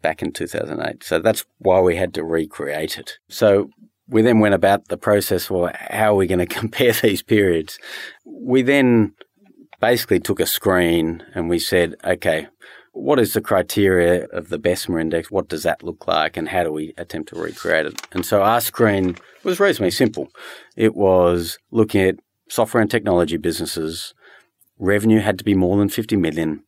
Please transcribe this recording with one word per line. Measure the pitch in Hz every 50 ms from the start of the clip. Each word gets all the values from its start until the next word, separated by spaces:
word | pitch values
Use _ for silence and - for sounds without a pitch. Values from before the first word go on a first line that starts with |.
back | _ 80 78 - -
in | 82 -
two | - 82
thousand | - - 78 76 73 76 76
eight. | 78 76 - - -
So | - 87 80
that's | 87 113 107 - - _ _ _
why | - 95 92 95
we | 92 92 85
had | 85 95 87 -
to | - 80
recreate | 80 82 82 80 76 - - 80 71 71 76 80 78 - -
it. | - - - _ _ _
So | - - - 107 101 98 101 - _ _ - _ _ _ _
we | _ 123 110 110
then | 123 120 110
went | 107 104 101
about | 90 82 95 98 101 _
the | _ -
process, | 85 - - 104 104 95 - - 90 - -
well, | 98 92 87 87 -
how | - - - - - 110 107 107
are |
we | 98 98 87
gonna | 95 90 90
<laughs> |
compare | 85 - - - - - - 131 123 110
these | - - 113 98 -
periods? | - _ 117 107 101 95 85 82 78 - - - - - - - - - - _ _
We | - - - - - 123 131 127
then | 123 143 143 135 127 120 117 107 104 - _ - _ _ _ _ _ _ _ - _ - _
basically | - 113 123 117 - - 104 90
took | 82 - 101 -
a | 87
screen | - - - - 101 95 90 87 85 85 85 80 80 82 82 - - -
and | - 85 82
we | 87 85
said, | - - - 90 87 85 - - -
"Okay, | 90 90 87 - 92 80 78 76 - _ _ - - - - _ _ _
what | - - - 151 135
is | 117 98 -
the | 110
criteria | 101 - 107 95 90 - - - 101 98 92 90 87 85 90 90 -
of | - - 90 82 78
the | - 78
Bessemer | - 87 90 - - - 92 82
index? | 80 80 80 82 82 - -
What | 95 - _
does | - 78 73
that | 85 80 - -
look | 85 82 _ -
like? | - 85 80 78 80 _
And | 85 80 78
how | 92 92 87
do | 82
we | 76 78 78 80 -
attempt | - 87 _ - 82 78 -
to | - 85
recreate | 82 82 85 - - 87 85 80 78
it?" | 73 76 - - - -
And | 92 85
so | - - 101 98
our | 104 113 120
screen | 117 - - - 120 110 101 98 95 92 87 - - - - _ _
was | - 180 175
reasonably | 202 202 160 104 104 92
simple. | - - 139 113 - - 69 - _ - - - - - - _ _
It | - - 107 -
was | - 101 95 92 92 90 87 87 87 85 82 - - _ _ -
looking | 113 110 107 - 101 95
at | 95 90 - _ _ _ _ _ _
software | - - 113 107 - 120
and | 110 107
technology | - 117 104 104 92 87 87 76 82
businesses. | 82 - 87 80 - 82 76 - 82 80 80 80 85 - - _ _ _ - - - _ _ _ _ _ _ _ _
Revenue | - 92 101 104 98 113 110 110
had | 98 104 101 92
to | -
be | 107 101
more | 95 95 90 95
than | 101 101 98
fifty | - - 110 - -
million | 101 87 80 76 80 80 78 76 73 _